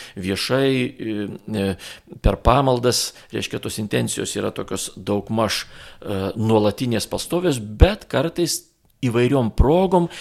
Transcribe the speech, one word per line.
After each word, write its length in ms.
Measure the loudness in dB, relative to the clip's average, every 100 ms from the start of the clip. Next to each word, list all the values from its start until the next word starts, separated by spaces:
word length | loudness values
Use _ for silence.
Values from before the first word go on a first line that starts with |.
| -16 -6
viešai, 800 | -4 -2 0 2 2 2 -2 -6
e, 300 | -6 -6 -6 -10 -6 -2
e, 200 | -2 -2 -8 -18 -18 0
per 160 | 0 2
pamaldas, 760 | 4 4 4 2 2 0 -2 -10 -12
reiškia, 280 | -8 -6 -6
tos 180 | -6 -6
intencijos 560 | -4 -2 -2 -4 -4
yra 160 | -4 -4
tokios 400 | -6 -8 -6 -8 -8
daugmaž, 680 | -2 -2 -2 0 0 -2 -8 -16 -20 -14
e, 300 | -6 -4 -4 -2
nuolatinės 680 | 2 4 4 0 -2 -2 -2
pastovios, 540 | -6 -4 -2 0 -2
bet 480 | -2 4 4 2 -4
kartais 540 | -2 -2 -2 -2 -4 -8 _ _ _
įvairiom 460 | 0 2 4 4 2
progom 540 | 4 4 4 4 2 2 -4